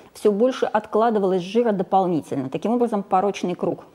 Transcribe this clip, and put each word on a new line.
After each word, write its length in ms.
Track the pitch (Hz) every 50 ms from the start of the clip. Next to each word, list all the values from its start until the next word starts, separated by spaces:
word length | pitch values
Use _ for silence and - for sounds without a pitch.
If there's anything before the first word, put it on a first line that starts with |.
| - - -
всё 180 | - - 214
больше 340 | 202 196 233 262 247 - 240
откладывалось 760 | - - 214 - - - 208 220 247 220 214 196 185 185 185
жира 300 | 170 190 202 233 240 233 208
дополнительно. 760 | 185 190 - 202 190 190 180 175 147 - - - 139 131 135
Таким 220 | - 160 - 202 240
образом, 300 | 247 240 220 220 202 196
порочный 520 | - 202 185 196 202 190 - - 180 180
круг. 280 | - 208 180 - - - -